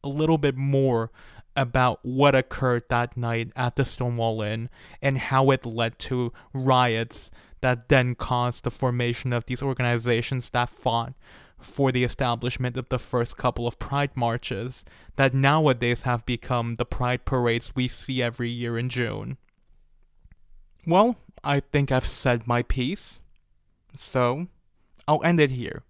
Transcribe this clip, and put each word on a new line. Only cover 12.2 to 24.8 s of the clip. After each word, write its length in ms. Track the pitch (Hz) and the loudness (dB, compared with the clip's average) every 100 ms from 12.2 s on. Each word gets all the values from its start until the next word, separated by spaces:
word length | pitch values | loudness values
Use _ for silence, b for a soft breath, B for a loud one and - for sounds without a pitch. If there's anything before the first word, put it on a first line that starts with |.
| 127 120 120 - 127 123 | -2 -2 -4 -4 -6 -6
of 100 | 123 | -4
the 100 | 127 | -6
first 380 | - 123 120 - | -2 -2 -2 -2
couple 320 | 127 - 120 | -4 -2 -6
of 120 | - | -6
Pride 360 | - 143 143 - | -4 -2 -2 -2
marches 680 | 117 117 - 101 123 - - b b - | -2 -2 -6 -8 -8 -12 -20 b b 0
that 160 | 135 | 2
nowadays 720 | 131 139 156 151 120 120 120 | 4 4 4 4 2 0 0
have 220 | 131 120 - | -2 -2 -2
become 500 | 120 - 123 117 117 | -6 -2 -2 -2 -4
the 100 | 120 | -4
Pride 400 | - 123 123 - | -2 0 -2 -2
parades 500 | 131 120 117 - 135 | 0 2 0 -2 -2
we 140 | 127 | -2
see 340 | - - 127 | -4 -4 -2
every 260 | 120 120 120 | -2 -2 -6
year 280 | 120 120 117 | -4 -4 -2
in 100 | 123 | -2
June. 480 | 123 117 104 110 135 _ _ _ - _ _ _ _ - - - - - _ - | -2 -2 -4 -8 -12 _ _ _ -20 _ _ _ _ -20 -20 -20 -20 -20 _ 2
Well, 300 | 175 226 233 - - | 4 4 2 -10 -10
I 160 | 147 143 | -2 -2
think 320 | - 147 139 | 2 0 2
I've 140 | 127 - | 2 0
said 420 | - 135 120 117 | -2 0 0 0
my 140 | 120 | -2
piece, 600 | 120 - 123 202 - - - _ _ _ _ _ _ | 2 0 0 -4 -10 -16 -20 _ _ _ _ _ _
so 540 | - - 131 123 139 180 _ _ _ | -16 -4 0 0 -2 -8 _ _ _